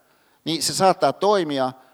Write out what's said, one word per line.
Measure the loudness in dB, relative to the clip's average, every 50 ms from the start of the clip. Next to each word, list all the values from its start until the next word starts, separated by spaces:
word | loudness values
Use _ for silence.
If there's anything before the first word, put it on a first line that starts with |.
| _ _ _ _ _ _ _ _ _
niin | -6 -6 -4 -4
se | -6 -2
saattaa | 2 2 2 4 4 0 0 0
toimia, | 0 0 0 0 0 0 -2 -2 -2 -2 -4 -4 -10 -20 _